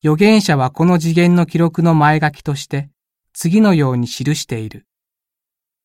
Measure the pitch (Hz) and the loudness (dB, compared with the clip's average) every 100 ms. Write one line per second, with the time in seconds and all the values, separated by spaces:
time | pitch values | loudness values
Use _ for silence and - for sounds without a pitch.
0 | 151 156 202 220 196 143 127 - 170 180 | -2 2 4 4 2 -2 -2 0 0 0
1 | 165 165 175 175 165 160 170 165 165 160 | 0 0 2 2 0 0 -2 0 0 2
2 | 147 151 151 139 - 143 - 139 143 _ | 2 2 -2 -6 -8 -8 -6 -10 -10 _
3 | _ _ _ - 170 202 214 170 135 123 | _ _ _ -6 -2 2 2 2 0 -2
4 | 120 - 135 156 - 117 110 104 _ _ | -4 -6 -6 -6 -6 -10 -10 -16 _ _
5 | _ _ _ _ _ _ _ _ | _ _ _ _ _ _ _ _